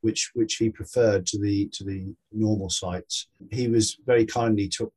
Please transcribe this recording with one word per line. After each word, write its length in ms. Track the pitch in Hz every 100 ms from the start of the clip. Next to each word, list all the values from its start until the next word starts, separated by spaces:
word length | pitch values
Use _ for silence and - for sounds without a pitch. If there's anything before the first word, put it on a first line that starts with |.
which, 280 | 113 110 -
which 200 | 120 110 -
he 140 | 113
preferred 560 | - - - 113 101 90
to 120 | 104
the, 300 | 101 101 101
to 120 | -
the 300 | 98 95 95 - _
normal 400 | 107 107 104 95
sights. 560 | - 90 92 - - - _ -
He 160 | 117 123
was 300 | 117 107 - -
very 180 | 120
kindly 440 | 110 120 117 107 98
took 240 | - 113